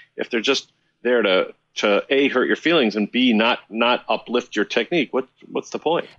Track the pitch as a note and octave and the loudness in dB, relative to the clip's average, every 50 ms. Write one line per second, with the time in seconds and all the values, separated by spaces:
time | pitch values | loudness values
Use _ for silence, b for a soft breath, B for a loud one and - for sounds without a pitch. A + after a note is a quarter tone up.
0 | b b _ - - - B2 A#2 G#2+ C#3 C3+ - - _ _ _ _ _ _ _ | b b _ -10 -8 -4 -4 -2 -2 -2 -2 -2 -4 _ _ _ _ _ _ _
1 | - A#2+ B2 A#2+ A2 G2 F#2 F#2 - - - _ _ _ - - - G#2+ G2+ G2 | -2 0 2 2 2 2 2 2 0 -2 -6 _ _ _ -6 -2 0 2 2 2
2 | - - C3+ C3+ C#3+ C3 B2 B2+ A#2+ - G#2+ - - D#3 F3 D#3+ B2 G#2+ G2 G#2+ | 0 0 0 2 2 2 2 0 0 0 0 0 0 0 2 2 2 2 0 -2
3 | G#2 - - B2 B2+ B2+ A2 G#2 A2+ A#2+ B2 - - - G2 A2+ A#2+ A#2+ B2 - | -2 -2 0 2 2 4 4 4 2 2 0 -2 -6 -8 -4 -2 0 0 0 0
4 | - - A2 G#2 - - A2+ A#2+ - - - G#2+ G2+ - - A#2+ A2+ - F3 E3 | -2 -4 -4 -4 -4 -4 -4 -4 -4 -4 -4 -4 -4 -2 -2 -4 -2 -2 -2 -2
5 | C3+ - - B2+ C3 - _ _ - - - - - - - A2 - D3 E3+ D#3 | -2 -2 -4 -4 -6 -6 _ _ -14 -10 -8 -8 -8 -8 -8 -6 -2 -2 -2 -2
6 | - - - | -4 -6 -8